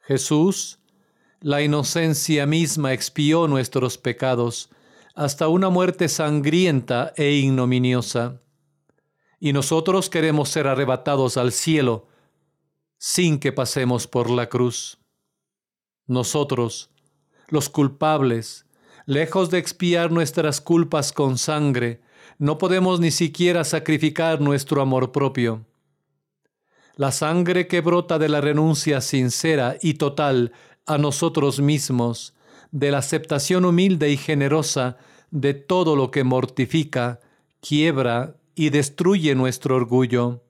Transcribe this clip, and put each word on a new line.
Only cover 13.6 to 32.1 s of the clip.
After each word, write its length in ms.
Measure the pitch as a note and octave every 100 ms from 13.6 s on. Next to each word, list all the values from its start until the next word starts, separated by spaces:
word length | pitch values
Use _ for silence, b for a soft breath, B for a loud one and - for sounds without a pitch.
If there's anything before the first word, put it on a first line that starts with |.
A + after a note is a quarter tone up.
| B2+ - B2+ B2 -
por 220 | B2 A#2
la 220 | B2 A#2
cruz. 480 | A#2+ B2 B2+ - - _ _ _ _ _ _ _ _ _ _ -
Nosotros, 840 | B2+ A#2+ D3+ C#3+ B2 A#2 - - _ _ _ _ b b
los 220 | D3+ C#3+
culpables, 960 | - C#3 C#3 D#3 D#3 C3+ A#2 A2+ - _ b b b -
lejos 420 | C#3 D#3+ F#3+ F3+
de 80 | F3+
expiar 560 | - - F3+ E3+ E3+
nuestras 480 | E3+ D#3+ - D#3 C#3+
culpas 520 | - E3+ E3+ D#3 C#3
con 260 | - C#3 B2+
sangre, 640 | - D3+ D3 B2 A#2+ A#2 b b b b
no 200 | D3 D3+
podemos 420 | F#3 F#3 F#3 F3+
ni 100 | E3
siquiera 520 | C#3 E3 C#3 F3 F3
sacrificar 800 | D#3 D#3+ - D#3 D#3 D3+ E3 D#3+
nuestro 400 | C#3+ C#3+ C#3 C#3+
amor 280 | C3+ C3 B2+
propio. 540 | C#3 C3+ C3+ A#2 A2 A2 _ _ _ _ _ _ _ _ _ b b b -
La 140 | C#3
sangre 560 | C3 D#3 E3+ F3 F3+ F3+
que 140 | F3
brota 380 | E3 F3 F3 D#3+
de 100 | D3+
la 140 | D3+
renuncia 580 | C#3+ D3+ D#3 D3 - C#3
sincera 800 | A#2+ C#3 B2+ - D#3+ D#3 B2 -
y 140 | E3
total 580 | D3 D3 C#3+ D3 C3 A#2+ B B B
a 140 | - D3+
nosotros 640 | D3 C#3 E3+ E3 C#3 C3
mismos, 720 | C#3+ D3 - B2+ A#2+